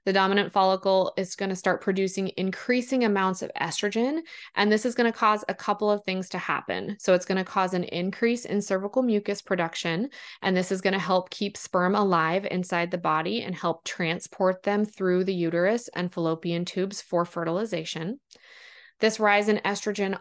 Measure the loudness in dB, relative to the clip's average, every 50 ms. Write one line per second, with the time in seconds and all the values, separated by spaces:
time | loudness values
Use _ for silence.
0 | -2 0 2 4 4 4 4 2 2 2 2 4 4 4 4 2 2 2 4 4
1 | 2 2 0 -4 -4 -4 -4 -4 -4 -4 -4 0 0 0 0 2 0 0 0 2
2 | 0 0 0 -2 -4 -4 -2 -2 -2 -2 -2 -4 -2 0 0 0 0 0 0 2
3 | 2 2 2 2 2 0 0 -2 -6 -8 -6 -4 -4 -4 -2 -2 -2 -2 0 0
4 | 0 0 0 -2 -6 -8 -12 -18 -18 -8 -2 0 2 4 4 2 2 0 0 2
5 | 2 2 2 2 2 2 2 2 0 -4 -6 -4 -2 -2 -2 0 2 2 2 0
6 | 0 -4 -4 -4 -4 -6 -8 -6 -4 -4 -4 -4 -4 -4 -6 -4 -4 -6 -8 -2
7 | 2 4 4 4 4 2 -2 -2 -2 -2 0 0 0 0 0 -2 -2 -2 -4 -4
8 | -2 -4 -2 0 0 0 0 0 -2 -2 -2 -2 0 0 -2 -2 -2 -2 0 0
9 | 2 2 2 2 0 -2 -4 -4 -4 -2 -2 0 0 -2 -4 -4 -4 -2 -2 -2
10 | -2 -4 -6 -12 -18 -18 -12 -4 0 0 2 2 2 0 0 0 0 0 0 0
11 | 0 2 2 2 0 -2 -6 -6 -6 -6 -6 -6 -6 -2 0 2 2 4 4 4
12 | 4 4 4 4 4 2 2 0 -2 -2 -4 -4 -2 -2 0 -2 0 0 -2 -2
13 | 0 0 0 0 0 -2 -4 -4 -4 -6 -6 -4 -2 -2 -2 -2 -6 -10 -6 -2
14 | -2 -2 -2 -2 -6 -8 -4 0 2 2 2 0 0 0 0 0 0 -2 -2 -2
15 | 0 2 2 2 2 0 0 0 0 0 2 2 2 2 2 0 -2 -6 -6 -4
16 | -4 -4 -2 -2 0 0 0 -2 -2 -2 -2 -2 -4 -4 -4 -2 -4 -4 -4 -8
17 | -8 -2 0 0 0 0 -2 -6 -4 -2 -2 -2 -2 -4 -4 -6 -6 -6 -8 -6
18 | -6 -6 -6 -8 _ _ -20 -20 _ -20 -20 -20 -20 -20 -20 -20 -20 -20 _ 0
19 | 2 2 2 4 4 4 4 4 4 4 2 2 2 -2 -2 -2 -2 -4 -2 -2
20 | -2 -2 -2 -4